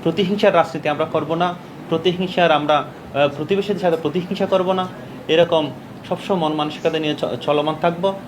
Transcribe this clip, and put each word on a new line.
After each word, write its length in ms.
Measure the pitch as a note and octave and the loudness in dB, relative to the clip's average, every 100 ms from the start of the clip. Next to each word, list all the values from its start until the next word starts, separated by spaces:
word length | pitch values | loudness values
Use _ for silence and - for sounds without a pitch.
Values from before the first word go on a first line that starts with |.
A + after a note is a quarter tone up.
প্রতিহিংসার 500 | E3 E3 F#3 G3+ G3+ | -2 0 0 4 4
রাজনীতি 360 | E3+ D#3+ D#3+ D3+ | 4 2 0 -2
আমরা 160 | D3 D#3+ | -2 0
করব 300 | D#3+ D3+ E3 | -2 -2 0
না, 180 | F3 F3 - - - | 0 -2 -12 -16 -4
প্রতিহিংসার 600 | E3 F3 F3 F#3 - E3+ | 0 0 0 -2 2 4
আমরা, 260 | D3+ D3 D3 | 4 4 2
আহ, 500 | C3+ - - C#3 C#3+ D3 | 2 -10 -8 0 0 0
প্রতিবেশীদের 420 | D3+ G3 G3+ F#3+ | -2 0 0 0
সাথে 180 | F3+ E3 | 0 0
প্রতিহিংসা 440 | D3+ D#3+ F3 F#3+ F#3+ | 0 -2 -4 -4 0
করব 260 | F#3+ F3+ | 2 2
না, 160 | F#3 F#3 - - - - | 0 -2 -8 -14 -14 0
এরকম 440 | D#3+ E3+ E3 D3 C3 - - - | 4 6 4 0 -6 -16 -16 -8
সবসময় 400 | F3+ - F#3+ D#3 | -8 -2 0 0
মন 40 | |
মানসিকতা 460 | D#3 D3+ D3+ E3+ D#3 | 0 -4 -2 -2 0
নিয়ে 160 | D#3 D3 | -2 -2
চ-, 260 | - B2 | -4 -4
চলমান 340 | - D3 D3 D#3 | 0 2 2 0
থাকবো। 320 | F3 E3+ F#3+ G3 | 0 0 -2 -2